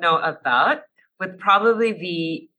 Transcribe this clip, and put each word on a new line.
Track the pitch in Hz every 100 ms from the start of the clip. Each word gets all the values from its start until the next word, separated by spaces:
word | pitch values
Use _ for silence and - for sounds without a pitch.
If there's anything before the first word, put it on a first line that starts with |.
know | 170 160
about | 160 156 135 123 190 - - _ _ -
would | 190 185
probably | 196 202 226 220 226 170
be | 180 170 165 165 -